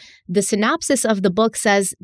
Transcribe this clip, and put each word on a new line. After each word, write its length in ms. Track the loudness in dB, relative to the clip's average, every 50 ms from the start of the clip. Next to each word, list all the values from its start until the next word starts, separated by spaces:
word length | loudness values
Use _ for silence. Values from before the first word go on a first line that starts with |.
| -18 -20 -20 _ _ -6
The 140 | -2 -2
synopsis 640 | -2 0 0 0 0 0 0 -2 -2 0 0 0 0
of 180 | 0 0 0 0
the 80 | 0
book 240 | 2 2 0 0 0
says, 400 | -2 0 2 2 2 2 -2 -4 -10